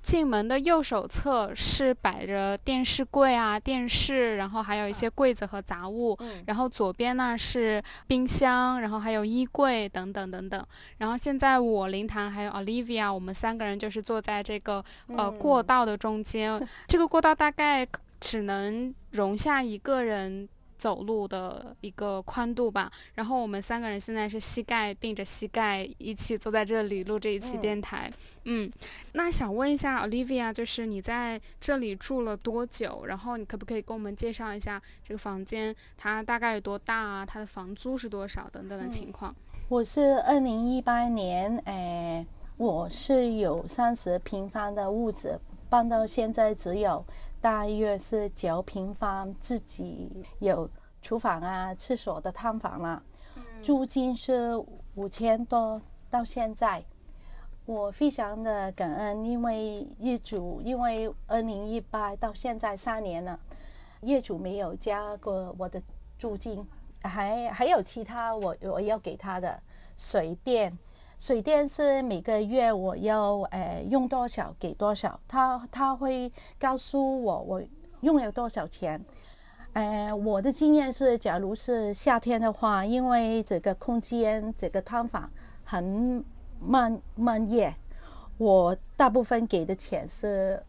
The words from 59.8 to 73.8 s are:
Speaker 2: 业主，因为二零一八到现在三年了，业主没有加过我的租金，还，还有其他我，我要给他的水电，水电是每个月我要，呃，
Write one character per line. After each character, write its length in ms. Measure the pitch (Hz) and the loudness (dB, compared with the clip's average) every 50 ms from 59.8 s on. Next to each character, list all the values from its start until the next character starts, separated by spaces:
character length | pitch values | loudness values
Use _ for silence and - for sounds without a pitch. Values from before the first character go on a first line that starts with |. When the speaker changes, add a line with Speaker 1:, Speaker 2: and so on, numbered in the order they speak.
| 196 - - - | -10 -10 -12 -4
Speaker 2:
业 180 | 202 254 247 | -2 0 0
主， 420 | 233 - - 220 196 175 175 - - - | 0 -2 -4 -6 -4 -4 -4 -6 -6 -4
因 140 | 226 254 240 | -4 -2 0
为 340 | 247 240 226 220 220 220 - - - | 0 0 0 0 -2 -4 -4 -8 -6
二 160 | - 208 233 226 | 0 0 0 0
零 240 | 226 214 196 202 | 0 -4 -6 -6
一 120 | 214 220 233 | -4 -4 -6
八 380 | 214 - - 214 208 202 202 | -6 -4 -4 -4 -4 -4 -4
到 160 | - - 220 202 | -4 -4 -4 -4
现 260 | - - 254 233 220 | -4 -6 -4 -4 -2
在 160 | - 214 202 | -2 -4 -4
三 280 | 190 - 247 226 220 214 | -4 -4 -4 -4 -4 -4
年 200 | 190 170 165 175 | -4 -4 -4 -6
了， 160 | 180 175 - - - - - - - - - - - - - | -6 -8 -10 -12 -16 -16 -14 -16 -16 -16 -16 -18 -20 -18 -10
业 180 | - 226 277 269 | 0 2 2 2
主 200 | 240 - 208 160 | 2 0 -6 -4
没 180 | - 185 190 | -4 -4 -4
有 180 | 202 202 165 175 | -4 -4 -4 -6
加 380 | 185 - 220 202 202 208 208 208 202 | -6 -2 -2 -2 -2 -2 -6 -8 -8
过 360 | - 220 196 190 185 180 180 180 | -4 -4 -4 -4 -4 -6 -8 -8
我 100 | 185 185 | -8 -8
的 140 | - 185 - - - - - - - - | -8 -10 -12 -10 -16 -16 -16 -18 -16 -8
租 160 | - 233 208 | -6 -6 -6
金， 320 | 196 - 233 214 196 202 - - - - - - - - | -6 -6 -8 -8 -8 -10 -12 -14 -16 -16 -16 -16 -10 -10
还， 480 | 190 180 208 196 196 214 240 240 233 | -8 -4 -2 -2 0 0 -2 -2 -4
还 160 | 190 180 247 | 0 2 4
有 160 | 294 359 233 185 | 6 6 4 4
其 200 | - - 240 220 | 0 -6 -10 -10
他 320 | - 226 240 233 226 226 | -8 -6 -4 -4 -2 -2
我， 220 | 220 202 185 160 - 180 | -2 -2 -4 -4 -4 -6
我 180 | 190 143 160 | -4 -2 -2
要 180 | 196 208 220 220 | 0 0 0 0
给 160 | - 185 160 | -2 -8 -10
他 240 | - - 196 190 156 | -10 -8 -6 -6 -4
的 240 | 180 175 - - - - - - - - - - | -4 -4 -6 -6 -12 -18 -20 -20 -18 -18 -16 -14
水 360 | - - - 208 165 165 175 | -10 0 0 0 2 2 -4
电， 420 | - - 254 247 226 208 180 170 175 - - - - - - - - | -6 -2 2 2 4 2 2 -2 -8 -16 -18 -20 -20 -20 -20 -18 -14
水 240 | - - 262 226 196 | 0 2 2 2 4
电 260 | 294 302 294 294 277 | 4 4 6 4 4
是 320 | - - 302 285 277 269 | 0 2 4 4 4 4
每 220 | 262 254 208 175 170 | 2 0 -2 -2 0
个 180 | - 220 214 | 2 2 2
月 320 | 214 208 233 262 247 233 220 | 2 4 4 4 6 6 4
我 240 | 196 185 190 - | 4 0 -2 -2
要， 440 | - 190 214 214 214 208 202 208 202 196 - | 0 0 2 2 4 4 2 2 2 0 -4
呃， 320 | - 190 185 185 175 170 | -4 -4 -4 -4 -4 -6